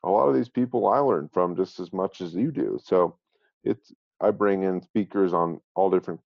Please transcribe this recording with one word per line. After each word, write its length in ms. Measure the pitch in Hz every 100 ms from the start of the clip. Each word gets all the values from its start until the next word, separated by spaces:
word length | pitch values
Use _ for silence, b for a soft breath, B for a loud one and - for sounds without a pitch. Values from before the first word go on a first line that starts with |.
A 60 | 90
lot 180 | 101 139
of 60 | 135
these 140 | 120
people 380 | - 123 123 101
I 120 | 117
learn 300 | 143 92 76
from 220 | - 90 87
just 240 | 92 -
as 120 | 90
much 300 | 95 95 -
as 120 | 90 85
you 160 | 135
do. 280 | 135 98 -
So 340 | - 92 87 - _ _ _ _
it's, 300 | - 107 _ - _ _
I 100 | 104
bring 320 | 101 104 98
in 180 | 95 92
speakers 520 | - 113 98 101 95
on 260 | 85 85 80 _ -
all 140 | 95
different 320 | 92 - 85 _